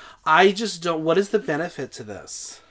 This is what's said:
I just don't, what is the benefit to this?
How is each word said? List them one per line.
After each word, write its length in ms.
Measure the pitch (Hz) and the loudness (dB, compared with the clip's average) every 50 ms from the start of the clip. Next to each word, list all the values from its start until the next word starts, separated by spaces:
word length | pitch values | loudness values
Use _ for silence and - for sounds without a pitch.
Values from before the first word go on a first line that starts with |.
| - - - _ - | -20 -20 -16 _ 0
I 260 | 151 160 170 190 202 | 4 6 6 6 6
just 300 | 190 202 233 196 175 170 | 4 2 -4 -6 -6 -6
don't, 220 | 165 175 165 156 156 | -4 -4 -2 -2 0
what 140 | 165 165 190 | 2 2 2
is 100 | 202 - | 2 2
the 100 | - 202 | 0 -2
benefit 540 | - - 147 143 170 170 - - 131 - | 0 0 -4 -4 -4 -6 -8 -10 -12 -12
to 100 | - - 113 | -12 -14 -14
this? 560 | 104 98 85 - - - - - - - - _ _ | -12 -14 -14 -14 -14 -14 -12 -12 -14 -16 -18 _ _